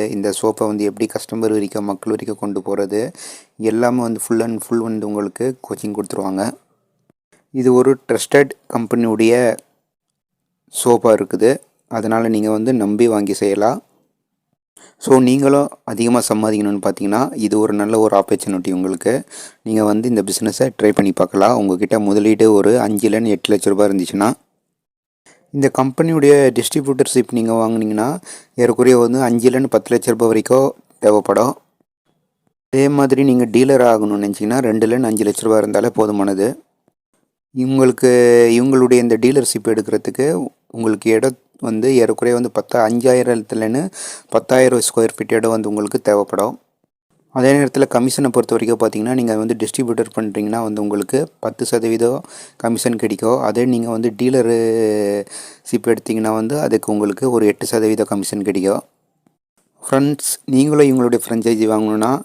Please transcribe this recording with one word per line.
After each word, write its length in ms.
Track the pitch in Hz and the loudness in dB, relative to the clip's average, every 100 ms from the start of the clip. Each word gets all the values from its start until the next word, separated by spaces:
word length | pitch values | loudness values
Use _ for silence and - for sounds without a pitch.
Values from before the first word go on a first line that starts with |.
| 107 | -4
இந்த 200 | 101 101 | -4 -6
சோப்பை 340 | 95 110 107 110 | -2 -4 -2 -4
வந்து 180 | 107 | -2
எப்படி 220 | 104 104 110 | -4 -4 -6
கஸ்டமர் 460 | - - 113 110 | -6 -10 -4 -2
வரைக்கும், 300 | 107 101 107 | -2 -4 -8
மக்கள் 300 | 101 98 - | -8 -8 -6
வரைக்கும் 280 | 107 - 104 | -6 -6 -8
கொண்டு 180 | 104 98 | -8 -8
போறது, 400 | 92 101 98 104 131 - - - _ - | -6 -4 -4 -4 -6 -10 -20 -20 _ -6
எல்லாமே 400 | 110 110 120 123 | -4 0 0 -2
வந்து 180 | 117 110 | -4 -6
full 220 | - 113 | -4 -4
and 180 | 117 110 | -2 -6
full 200 | - 117 | -4 -4
வந்து 240 | 113 110 104 | -4 -6 -6
உங்களுக்கு 520 | 104 101 - 123 131 | -6 -6 -6 -8 -8
கோச்சிங் 340 | - 98 107 104 | -12 -10 -10 -8
கொடுத்துருவாங்க. 480 | 98 - 98 95 110 - _ _ _ _ _ _ _ _ _ | -8 -6 -6 -4 -6 -8 _ _ _ _ _ _ _ _ _
இது 160 | 131 127 | -2 2
ஒரு 180 | 123 131 131 | 4 4 0
ட்ரஸ்டட் 500 | - 113 - 143 139 - - | -2 -4 0 2 2 -4 -10
கம்பெனியுடைய 640 | 117 113 120 117 107 113 120 120 - _ _ _ _ _ _ _ _ _ _ _ | -8 -4 -2 0 2 2 4 2 -2 _ _ _ _ _ _ _ _ _ _ _
சோப்பா 360 | - 123 117 113 | -4 0 2 4
இருக்குது. 380 | 107 98 92 110 135 _ _ - | 2 0 0 0 0 _ _ -10
அதனால 380 | 117 107 110 113 | -6 -2 -2 0
நீங்க 200 | 110 107 | -2 -2
வந்து 220 | 107 113 | -2 0
நம்பி 320 | 127 101 104 120 | 0 0 2 2
வாங்கி 280 | 107 101 | 2 -2
செய்யலாம். 460 | 95 104 98 107 180 _ _ _ _ _ _ _ _ _ _ - _ | -2 -2 0 0 -2 _ _ _ _ _ _ _ _ _ _ -20 _
So, 100 | - 131 | 2 4
நீங்களும் 480 | 127 135 139 143 143 - | 4 2 2 0 0 -6
அதிகமா 360 | - 107 117 120 | -12 -2 0 0
சம்பாதிக்கணும்னு 600 | - 107 110 107 104 101 | 0 -2 0 0 -2 -2
பார்த்தீங்கன்னா, 400 | 101 90 98 107 139 127 | -4 -4 -4 -2 -4 -2
இது 180 | 107 107 | -2 0
ஒரு 140 | 107 | 0
நல்ல 220 | 104 104 110 | 0 0 2
ஒரு 160 | 110 101 | 2 2
ஆப்பர்ச்சுனிட்டி 540 | - 101 - 92 92 | 2 -2 -4 -6 -4
உங்களுக்கு. 400 | 90 92 92 - 131 - - - _ | -4 -4 -4 -2 -4 -6 -20 -20 _
நீங்க 200 | - 110 | -4 0
வந்து 240 | 107 107 123 | 0 0 0
இந்த 140 | 113 | -2
பிசினஸை 440 | 98 95 113 - 131 | -2 -4 -4 -2 -4
ட்ரை 180 | - 107 | 0 0
பண்ணி 200 | - 98 | 2 0
பார்க்கலாம். 440 | - 92 98 101 120 | 0 -2 2 2 2
உங்ககிட்ட 400 | 101 92 104 110 | 0 -2 0 0
முதலீடு 480 | 104 101 104 107 110 | 0 2 2 4 4
ஒரு 200 | 104 98 123 | 6 4 2
அஞ்சுலேருந்து 560 | 107 104 110 110 113 | 0 -2 0 0 0
எட்டு 160 | 95 - | -2 0
லட்ச 180 | 104 - | 0 0
ரூபாய் 200 | 98 104 | 2 2
இருந்துச்சுன்னா, 400 | 98 90 98 107 135 _ _ _ _ _ _ _ _ _ _ _ | 0 -2 -2 -2 -4 _ _ _ _ _ _ _ _ _ _ _
இந்த 160 | 143 135 | -2 -2
கம்பெனியுடைய 600 | - 131 127 165 160 143 143 135 | 0 -2 0 0 2 6 6 6
டிஸ்ட்ரிபியூட்டர்ஷிப் 840 | 117 113 151 139 131 135 127 117 117 | 2 -2 -4 -2 -2 0 0 0 -2
நீங்க 140 | 113 | -2
வாங்குனீங்கன்னா, 560 | 113 110 113 107 107 117 170 - - _ - | 0 0 -2 -4 -2 -4 -6 -12 -20 _ -2
ஏறக்குறைய 420 | 120 113 123 123 | 0 4 4 6
வந்து 220 | 117 127 | 4 2
அஞ்சுலேருந்து 540 | 127 120 123 131 135 110 | 0 2 2 2 0 0
பத்து 160 | - | 0
லட்ச 180 | 120 131 | -2 0
ரூபாய் 180 | 113 117 | 0 2
வரைக்கும் 400 | 110 - 127 139 - _ - | 0 2 2 2 -4 _ -2
தேவைப்படும். 520 | 104 107 98 98 120 - _ _ _ _ _ _ _ _ _ _ _ | 2 2 2 0 0 -4 _ _ _ _ _ _ _ _ _ _ _
அதே 140 | 135 139 | 0 2
மாதிரி 360 | 143 139 131 | 2 2 4
நீங்க 220 | 139 123 120 | 4 2 2
டீலர் 400 | 107 131 135 123 | 2 4 4 4
ஆகணும்னு 380 | 110 104 101 | 4 0 -4
நினைச்சீங்கன்னா, 360 | 101 98 107 123 | -4 -4 -4 -2
ரெண்டுலேருந்து 500 | 123 110 110 120 123 | -2 0 0 0 -2
அஞ்சு 120 | 107 | -2
லட்ச 180 | 104 101 | -2 -2
ரூபாய் 220 | 113 110 | 0 2
இருந்தாலே 280 | 107 104 117 | 2 0 0
போதுமானது. 540 | 107 107 104 101 95 107 - _ _ _ _ _ _ _ _ _ | 0 0 0 -2 0 -2 -4 _ _ _ _ _ _ _ _ _
இவங்களுக்கு, 540 | 131 127 135 127 117 127 123 120 120 117 | -6 -2 2 2 4 4 6 6 6 6
இவங்களுடைய 480 | 117 131 131 123 123 | 4 4 4 4 4
இந்த 180 | 120 113 | 4 2
டீலர்ஷிப் 520 | 123 143 120 113 110 | 2 2 0 -4 -2
எடுக்கிறதுக்கு 540 | 110 104 107 - 98 139 90 - _ _ | -2 -2 -4 -4 -4 -2 -2 -6 _ _
உங்களுக்கு 400 | 113 113 104 113 | -6 -4 -2 2
இடம் 260 | 110 131 127 _ - | 2 2 -4 _ -10
வந்து 280 | 117 110 123 | -6 -2 2
ஏறக்குறைய 400 | 131 113 110 117 | 2 2 0 0
வந்து 160 | 120 123 | 0 -2
பத்து, 260 | - - 123 | -4 -4 0
அஞ்சாயிரத்துலேருந்து 1040 | 110 117 127 127 123 117 107 113 110 123 185 - - - - | 0 0 2 2 2 -2 -4 -6 -4 -4 -6 -10 -16 -18 -2
பத்தாயிரம் 540 | 113 - 127 127 123 | -2 2 4 4 2
ஸ்கொயர் 320 | - - 113 | 0 0 0
ஃபீட் 200 | - 110 113 | -2 -2 0
இடம் 140 | 113 | 0
வந்து 180 | 113 104 | -2 -4
உங்களுக்கு 280 | 104 104 131 | -4 -4 -4
தேவைப்படும். 540 | - 104 98 98 107 - _ _ _ _ _ _ _ | 0 0 0 -2 -4 -4 _ _ _ _ _ _ _
அதே 160 | 135 127 | 0 4
நேரத்துல 340 | 143 135 139 135 | 4 2 0 2
கமிஷனை 420 | 123 127 139 135 | 2 0 0 0
பொறுத்த 240 | 120 113 | 0 0
வரைக்கும் 260 | 113 113 113 | 0 0 0
பார்த்தீங்கன்னா, 340 | 110 107 110 | 0 -2 -4
நீங்க 220 | 131 117 107 | -2 -2 -2
வந்து 200 | 110 113 | -2 -4
டிஸ்ட்ரிபியூட்டர் 540 | 107 - 123 117 110 | -4 -4 -4 -2 -4
பண்றீங்கன்னா 500 | - 110 104 104 113 | -4 -6 -6 -4 -4
வந்து 200 | 113 107 | -6 -4
உங்களுக்கு 380 | 104 104 104 131 160 - | -4 -4 -2 -4 -4 -6
பத்து 240 | 113 113 | -10 -6
சதவீதம் 540 | 123 120 113 113 117 135 - - - _ | -4 -2 0 0 0 -2 -10 -20 -20 _
கமிஷன் 400 | 117 113 123 117 | -4 -2 -2 -2
கிடைக்கும். 420 | 110 101 110 131 | -4 -2 -2 0
அதே 240 | 113 107 127 | -2 -2 0
நீங்க 220 | 120 117 | 0 -2
வந்து 200 | 113 117 104 | -4 -4 -2
டீலர்ஷிப் 1700 | 123 131 117 117 113 113 110 107 101 101 98 - - - - - 117 | 0 0 2 0 0 0 0 0 -2 -4 -6 -14 -20 -20 -6 -4 -2
எடுத்தீங்கன்னா 440 | 110 - 110 110 | -2 -2 -4 -2
வந்து 280 | 110 110 147 | -2 -4 -4
அதுக்கு 320 | - 110 - | 0 0 0
உங்களுக்கு 380 | 104 104 98 131 | -2 -2 -2 0
ஒரு 160 | 120 104 | 2 2
எட்டு 200 | - - | 0 -2
சதவீதம் 400 | 113 110 110 107 | 0 0 0 -2
கமிஷன் 360 | 101 95 104 | -4 -6 -6
கிடைக்கும். 400 | 101 95 95 104 - _ _ _ _ _ _ _ _ _ | -4 -2 -2 -4 -6 _ _ _ _ _ _ _ _ _
ஃப்ரெண்ட்ஸ், 500 | - 135 143 143 - - - | -2 0 0 -2 -6 -8 -2
நீங்களும் 420 | 131 147 151 143 | 2 2 4 4
இவங்களுடைய 320 | 131 120 117 | 4 2 0
ஃப்ரான்ச்சைஸி 440 | - 113 110 110 110 | -2 -4 0 0 0
வாங்கணும்னா, 440 | 110 107 107 110 139 | 0 -2 -2 -2 -4